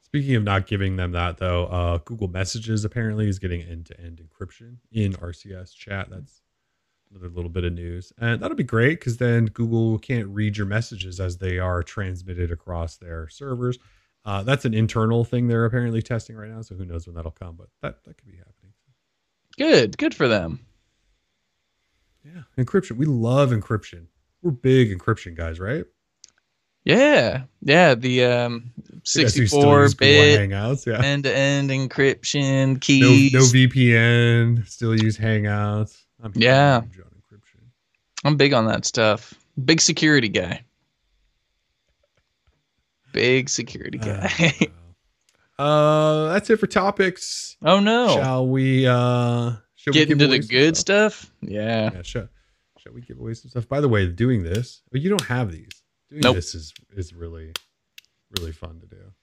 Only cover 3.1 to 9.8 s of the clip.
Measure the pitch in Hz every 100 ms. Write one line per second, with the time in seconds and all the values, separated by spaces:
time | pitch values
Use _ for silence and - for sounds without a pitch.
3.1 | 107 104 95 95 87 82 82 82 - 85
4.1 | 82 80 _ 92 _ 117 120 _ 110 101
5.1 | 90 87 85 104 92 92 _ - 98 95
6.1 | 95 139 _ _ _ _ _ _ _ _
7.1 | 95 90 87 87 87 87 85 87 87 -
8.1 | _ 117 117 214 302 135 113 123 - -
9.1 | 117 123 117 113 - 117 113